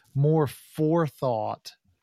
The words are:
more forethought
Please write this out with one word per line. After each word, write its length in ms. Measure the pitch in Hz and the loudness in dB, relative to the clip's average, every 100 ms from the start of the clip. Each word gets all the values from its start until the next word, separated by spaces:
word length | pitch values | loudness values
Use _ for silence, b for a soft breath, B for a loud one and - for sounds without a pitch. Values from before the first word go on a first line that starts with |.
| B | B
more 320 | 135 147 160 143 | 0 2 2 0
forethought 1300 | - - - 156 170 156 - 131 110 107 - - - _ _ | -4 -12 -2 0 2 0 -2 -4 -2 -4 -8 -14 -20 _ _